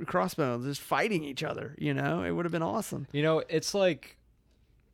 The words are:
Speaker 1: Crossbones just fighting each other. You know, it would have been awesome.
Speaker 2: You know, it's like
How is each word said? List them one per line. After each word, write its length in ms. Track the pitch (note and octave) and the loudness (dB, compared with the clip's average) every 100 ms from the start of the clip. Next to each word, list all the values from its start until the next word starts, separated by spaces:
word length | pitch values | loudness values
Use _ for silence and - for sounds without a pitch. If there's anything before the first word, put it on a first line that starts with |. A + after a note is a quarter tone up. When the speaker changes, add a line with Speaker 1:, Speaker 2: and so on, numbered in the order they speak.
| E3 | -2
Speaker 1:
Crossbones 580 | F3+ F#3 - C3+ A#2+ C3 | 2 2 2 0 0 -4
just 140 | C#3 | -6
fighting 420 | - C#3+ G#3 F3+ | 0 2 2 0
each 180 | D3 B2+ | -2 -6
other. 320 | D#3 - - C#3+ | -6 -6 -8 -4
You 140 | D3+ | 0
know, 280 | C#3 C#3+ E3+ | 2 0 0
it 80 | F3 | 0
would 140 | E3+ | 0
have 80 | E3+ | 0
been 100 | E3 | 0
awesome. 460 | E3 A3 - C3 C3+ | 0 -2 -4 -6 -4
Speaker 2:
You 100 | C#3+ | 0
know, 200 | D#3 D#3+ - | 4 2 2
it's 260 | D#3+ - | -2 0
like 420 | G3+ F#3 D3 - - _ _ _ _ _ _ _ | 2 2 2 -6 -20 _ _ _ _ _ _ _